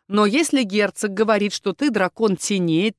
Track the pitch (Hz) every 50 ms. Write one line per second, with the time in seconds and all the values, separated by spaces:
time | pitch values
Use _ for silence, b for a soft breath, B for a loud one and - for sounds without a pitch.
0 | _ - 196 214 208 208 214 311 330 - - 269 247 190 190 208 208 190 - -
1 | - 208 190 196 220 208 214 202 208 202 - - - 196 180 - 285 294 220 202
2 | 185 175 - - 226 214 185 - - - 208 190 175 170 160 160 196 226 196